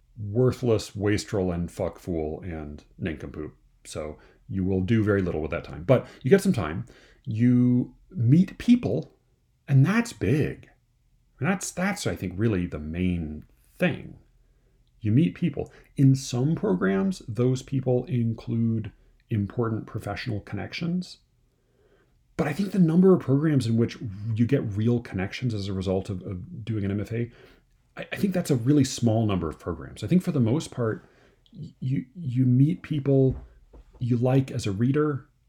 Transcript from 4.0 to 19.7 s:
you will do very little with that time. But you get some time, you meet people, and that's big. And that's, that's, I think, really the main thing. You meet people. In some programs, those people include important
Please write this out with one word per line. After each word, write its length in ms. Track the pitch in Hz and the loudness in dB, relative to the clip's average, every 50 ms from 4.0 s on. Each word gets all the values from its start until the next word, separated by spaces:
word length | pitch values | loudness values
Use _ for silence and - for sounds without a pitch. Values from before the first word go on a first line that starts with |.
| 78 76 78 - - - _ _ _ - | -10 -10 -12 -14 -20 -20 _ _ _ -8
you 140 | - 95 92 | -4 -2 -2
will 180 | 92 98 92 | 0 0 0
do 220 | 92 92 117 113 107 | 2 2 2 2 4
very 180 | 104 104 101 | 4 2 2
little 200 | 95 87 82 80 | 2 0 -2 -4
with 100 | 78 76 | -4 -4
that 120 | - 78 73 | -4 -6 -8
time. 200 | - - 73 82 | -8 -12 -6 0
But 200 | 90 131 117 - - - - | 2 2 2 2 -2 -14 -6
you 80 | - 131 | 0 4
get 120 | 175 196 | 4 4
some 120 | - 196 180 | 4 4 0
time, 320 | 120 90 73 78 104 117 - - - - - _ _ - | 0 0 -4 -4 -6 -8 -10 -14 -20 -20 -20 _ _ -10
you 720 | - 117 107 120 123 123 123 123 123 123 123 - - - _ _ _ | -6 -2 2 4 4 6 6 4 4 4 2 0 -2 -6 _ _ _
meet 460 | - 185 120 113 135 170 190 - - - | -6 0 4 6 6 6 4 2 -2 -4
people, 580 | - - 240 240 - 95 107 151 151 - _ _ _ _ _ _ _ _ _ _ _ - | 2 4 4 4 4 0 -2 -4 -6 -8 _ _ _ _ _ _ _ _ _ _ _ 2
and 180 | 139 131 135 | 4 6 6
that's 280 | 165 202 233 233 - - | 6 4 0 -2 -2 -4
big. 560 | - - 87 123 156 117 71 - - - - _ _ _ _ _ _ _ _ _ _ _ _ _ - | -4 0 0 2 2 0 -2 -4 -8 -14 -20 _ _ _ _ _ _ _ _ _ _ _ _ _ -6
And 80 | 127 165 | -2 -2
that's, 240 | 202 185 - - | -2 -2 -4 -8
that's, 340 | - - 180 196 196 - - | -6 -4 -4 -4 -4 -4 -4
I 100 | - 90 | -6 -4
think, 180 | 82 - 92 85 | -4 -6 -6 -4
really 320 | 90 107 120 107 92 90 85 | -2 0 0 0 0 -2 -4
the 120 | - 78 | -6 -8
main 680 | 76 76 80 87 92 90 90 87 82 76 76 76 - _ _ _ _ _ _ - | -10 -8 -4 -2 -2 0 0 -2 -4 -6 -8 -12 -14 _ _ _ _ _ _ -2
thing. 380 | 175 175 131 - - - - - _ _ _ _ _ _ _ _ _ _ _ _ _ _ _ _ | -2 -2 -2 -4 -10 -16 -20 -20 _ _ _ _ _ _ _ _ _ _ _ _ _ _ _ _
You 120 | - 107 | -2 2
meet 240 | 104 131 165 175 - | 4 4 4 2 0
people. 360 | - - 170 - - - - - - - _ _ | -2 -4 -4 -4 -4 -8 -10 -10 -20 -20 _ _
In 200 | - 139 135 135 | 4 4 4 4
some 400 | 131 - - - 120 127 151 165 | 4 0 -4 -2 -2 0 0 0
programs, 640 | 165 - 220 190 175 - 185 190 196 190 190 185 - - - | 0 0 0 0 0 0 0 0 0 0 -2 -4 -6 -8 -8
those 340 | 107 104 123 131 131 131 | -2 0 2 2 2 0
people 440 | - - - 131 131 131 123 123 127 | -4 -4 -4 -2 0 2 0 0 0
include 840 | - 127 123 117 113 110 - - - 120 117 117 113 113 110 107 107 - _ _ _ _ _ _ - | -2 -2 0 0 0 -2 -4 -6 -4 -2 0 0 0 0 -2 -4 -8 -12 _ _ _ _ _ _ -4
important 560 | 120 107 101 98 - - 117 113 | -2 -2 -2 -2 -2 -4 -2 -2